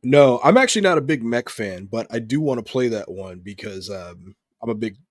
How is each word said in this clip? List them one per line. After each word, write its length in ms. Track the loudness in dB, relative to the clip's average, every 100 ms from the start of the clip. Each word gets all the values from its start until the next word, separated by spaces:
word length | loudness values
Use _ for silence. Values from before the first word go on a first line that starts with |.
No, 380 | 4 6 8 6
I'm 140 | 6 6
actually 240 | 4 2
not 160 | 2 2
a 40 |
big 220 | 0 -2
mech 260 | -2 -4 -4
fan, 360 | -8 -8 -8 -8
but 220 | -8 -6
I 100 | -8
do 200 | -4 -2
wanna 220 | -2 -4
play 240 | -4 -2 -2
that 240 | -4 -8
one 280 | -12 -12 -14
because, 500 | -18 -14 -14 -12 -12
um, 460 | -12 -14 -18 -20 _ _ _
I'm 80 | -8
a 60 | -6
big, 220 | -6 -10 _